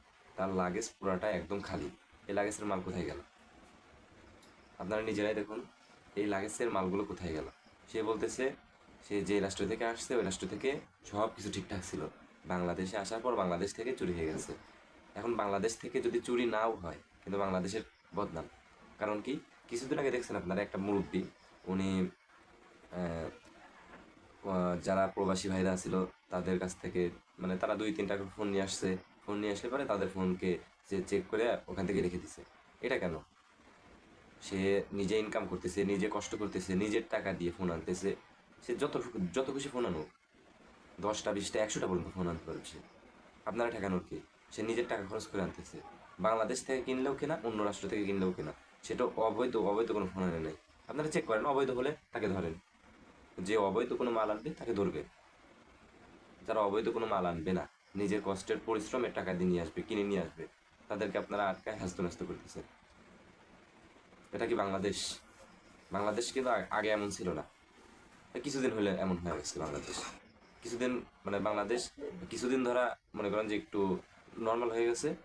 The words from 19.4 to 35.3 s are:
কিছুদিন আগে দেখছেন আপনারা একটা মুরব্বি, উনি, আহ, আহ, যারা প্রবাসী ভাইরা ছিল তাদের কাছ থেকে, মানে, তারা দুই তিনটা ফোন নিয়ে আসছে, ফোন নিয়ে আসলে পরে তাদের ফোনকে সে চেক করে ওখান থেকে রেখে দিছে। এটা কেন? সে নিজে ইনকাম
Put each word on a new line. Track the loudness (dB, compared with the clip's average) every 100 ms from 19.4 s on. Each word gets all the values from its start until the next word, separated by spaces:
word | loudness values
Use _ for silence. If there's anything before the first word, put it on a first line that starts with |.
| -6 -20 -6
কিছুদিন | -4 -2 0
আগে | 2
দেখছেন | 2 0 -2
আপনারা | 0 0
একটা | 0 0
মুরব্বি, | 2 2 4 0 0 -8 -20 -12 -2
উনি, | 2 4 4
আহ, | 2 -2 _ -20 -20 -20 -20 -20 -10 -2 -2 0 -4 -8 -20 -20 -20 -20 -20 -20 -20 -20 -20 -10
আহ, | 0 2 4 2
যারা | 2 4 4
প্রবাসী | 4 2 2 2
ভাইরা | 2 4 2
ছিল | 2 0 0 -4 -6
তাদের | -2 2 2
কাছ | 0 -4
থেকে, | -2 2 2 0 _ -4
মানে, | -2 2
তারা | 2
দুই | 2 0
তিনটা | 0 0 0 -4 -2
ফোন | 0
নিয়ে | 2
আসছে, | 2 0 0 0 -4 -14 -4
ফোন | -2
নিয়ে | 0
আসলে | 0 -2
পরে | -2
তাদের | 0 0 0
ফোনকে | 2 2 2 2 0 -4 -16 -4
সে | -2
চেক | 0 0 0
করে | 2 2 2 -2
ওখান | -4 0
থেকে | 2
রেখে | 2 -2
দিছে। | -8 -16 -18 -20 -20 -6
এটা | -2 0
কেন? | 0 -4 -10 _ _ -20 -20 -20 -20 -20 -20 -20 -20 -16
সে | -4 2 4 4 2
নিজে | -2 2 2
ইনকাম | 2